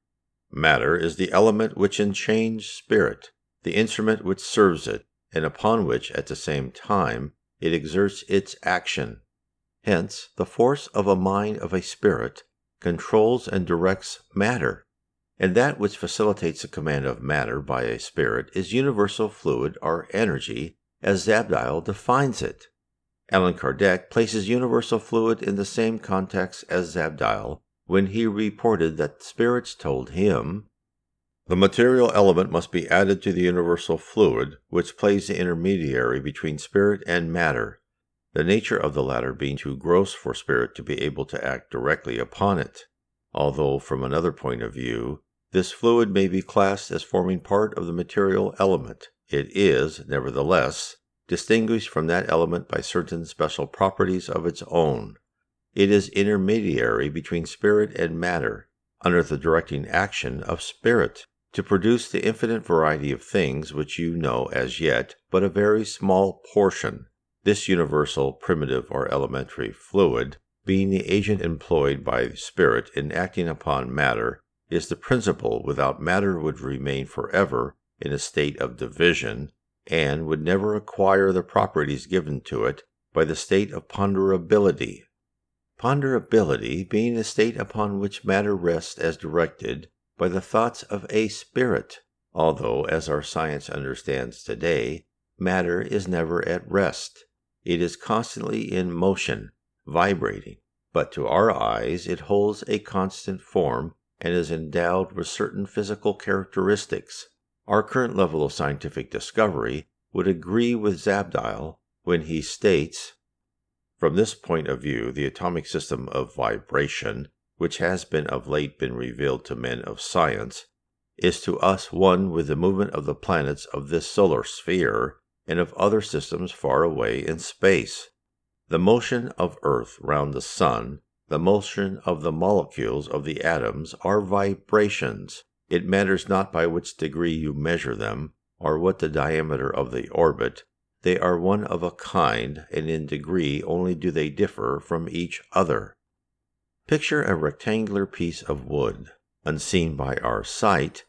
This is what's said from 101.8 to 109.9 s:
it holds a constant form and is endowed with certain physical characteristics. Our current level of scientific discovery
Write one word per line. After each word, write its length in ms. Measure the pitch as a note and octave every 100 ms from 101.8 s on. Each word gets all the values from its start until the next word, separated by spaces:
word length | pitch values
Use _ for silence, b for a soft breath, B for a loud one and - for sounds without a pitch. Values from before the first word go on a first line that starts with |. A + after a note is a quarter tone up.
| A#1 F2 F2+
it 140 | F2
holds 440 | - G2+ G#2 G#2 -
a 120 | G#2+
constant 640 | - G2 F#2+ - - F#2
form 520 | - G2 D#2 A#1+ D#2+ - _ _
and 140 | E2+
is 180 | F2+ D#2
endowed 640 | E2 D#2+ D#2+ F2 F#2 F#2
with 160 | F#2 E2+
certain 380 | - - G2 G2
physical 480 | - G2+ G#2 G#2+
characteristics. 1120 | G2 - G2 F#2+ - F#2 G#2 - - - - - _ _ _ -
Our 160 | G#2
current 340 | G#2 C3 A#2+ F#2+
level 260 | F2+ D#2
of 100 | C#2+
scientific 580 | - D2 C#2+ D2 D2 -
discovery 800 | - - - G#2+ D2+ A1+ C#2+ -